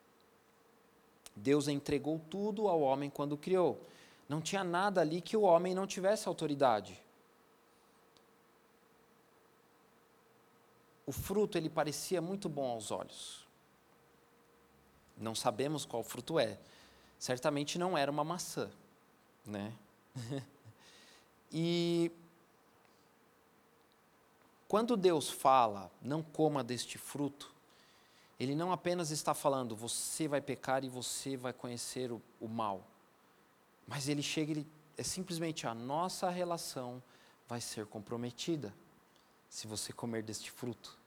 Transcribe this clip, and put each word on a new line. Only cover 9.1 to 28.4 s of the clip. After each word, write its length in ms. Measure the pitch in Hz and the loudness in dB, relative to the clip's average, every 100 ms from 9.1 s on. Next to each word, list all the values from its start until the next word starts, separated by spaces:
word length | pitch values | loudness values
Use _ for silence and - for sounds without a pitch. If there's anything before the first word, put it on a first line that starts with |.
| _ _ _ _ _ _ _ _ _ _ _ _ _ _ _ _ _ _ - - | _ _ _ _ _ _ _ _ _ _ _ _ _ _ _ _ _ _ -14 -8
O 60 | |
fruto, 460 | 135 - 196 202 175 | -6 -2 2 2 2
ele 120 | 156 | 0
parecia 520 | 156 147 143 - 180 | 0 0 -2 -2 -2
muito 260 | 170 196 180 | 0 -4 -4
bom 240 | 143 131 | -2 -2
aos 200 | 113 107 | -2 -4
olhos. 540 | 98 87 - - - - _ _ _ _ _ _ _ _ _ _ _ _ - - - _ - | -4 -6 -10 -14 -14 -20 _ _ _ _ _ _ _ _ _ _ _ _ -20 -20 -20 _ -6
Não 180 | 107 113 | -4 0
sabemos 500 | 127 110 139 151 - | 0 2 0 0 -4
qual 180 | 120 | -6
fruto 360 | 110 120 123 160 | -4 -8 0 2
é. 180 | 113 101 - - - - - - | 2 -2 -16 -20 -20 -20 -20 -10
Certamente 580 | - 127 156 143 143 175 | -4 0 2 0 -2 0
não 200 | 180 165 | 2 2
era 140 | 139 | 2
uma 120 | 147 | 2
maçã, 460 | 156 175 - - 101 - - _ _ _ _ _ 107 | -2 -2 -6 -4 -6 -8 -20 _ _ _ _ _ -8
né? 280 | 104 104 117 - _ _ 139 | -6 -6 -10 -18 _ _ -12
<laughs> 400 | 117 139 120 - - - - - - - _ _ - | -8 -8 -8 -20 -20 -20 -20 -20 -20 -20 _ _ -8
E 600 | 160 170 170 170 170 170 165 - - _ _ _ _ - _ _ _ _ _ _ _ _ _ _ _ _ _ _ _ - _ - | -2 0 2 2 2 2 -2 -20 -20 _ _ _ _ -20 _ _ _ _ _ _ _ _ _ _ _ _ _ _ _ -20 _ 2
quando 300 | 208 233 233 | 2 4 6
Deus 320 | 180 160 - | 6 4 0
fala, 600 | - 139 131 117 101 92 - | 2 8 8 8 2 -8 -10
"Não 200 | 117 156 | -4 -4
coma 420 | 160 - 156 143 | -4 2 2 4
deste 340 | 120 123 - - | -2 -4 -6 -10
fruto", 560 | - 139 143 - - - _ - - - - - - | -10 -4 -4 -4 -18 -20 _ -20 -20 -20 -20 -20 -18
ele 160 | - | -4